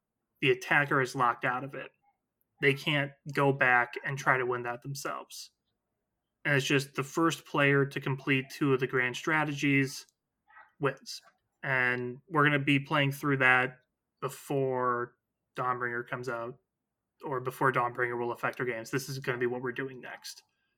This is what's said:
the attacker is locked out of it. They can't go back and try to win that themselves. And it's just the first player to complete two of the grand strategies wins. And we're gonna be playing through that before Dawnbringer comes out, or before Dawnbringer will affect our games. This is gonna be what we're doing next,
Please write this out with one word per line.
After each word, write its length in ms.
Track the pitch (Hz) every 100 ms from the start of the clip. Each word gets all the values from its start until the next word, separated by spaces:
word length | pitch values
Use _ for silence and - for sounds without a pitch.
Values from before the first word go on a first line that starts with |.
| _ _ _ _
the 100 | 143
attacker 500 | 123 - 156 143 147
is 140 | 127 135
locked 300 | 120 117 135
out 180 | 123
of 120 | 139 139
it. 160 | - _ _ _ _ _ _ _
They 120 | 143 139
can't 360 | 160 147 143 - 156
go 200 | 143 139
back 420 | 139 127 123 120 - 160
and 120 | 135
try 200 | 151 127
to 80 | 123
win 180 | 123
that 200 | 120 120
themselves. 680 | 143 139 156 139 - - - _ _ _ _ _ _ _ _ _ 156
And 100 | 139
it's 100 | 135
just 300 | 139 139 -
the 80 |
first 420 | 135 - 165 156 -
player 400 | 156 139 139 139
to 140 | -
complete 500 | 147 135 - 135 131
two 240 | - 143
of 60 | 131
the 80 | 131
grand 280 | 127 123 120
strategies 880 | - 156 151 143 143 139 135 - - _ _ _ _ - - _
wins. 420 | 135 - - - - _ _ _
And 560 | 139 131 123 123 123 131 _
we're 160 | 156 147
gonna 140 | 143
be 200 | 139 139
playing 340 | 139 156 139
through 240 | 139 147 135
that 420 | 127 127 127 - _ _ _ _
before 960 | 131 - - 139 135 127 123 120 120 _ _ _ _ -
Dawnbringer 500 | 127 123 123 120 120
comes 220 | 127 123
out, 300 | 117 117 135 _ _ _ _ _ _ -
or 160 | 131
before 300 | 127 - 135
Dawnbringer 460 | 127 120 120 120 120
will 120 | 120
affect 260 | 117 - -
our 60 | 123
games. 240 | 113 117
This 180 | 135 -
is 100 | 135
gonna 180 | 135 120
be 80 | 120
what 140 | 123
we're 100 | 127
doing 280 | 120 135 127
next, 420 | - - - - _ _ _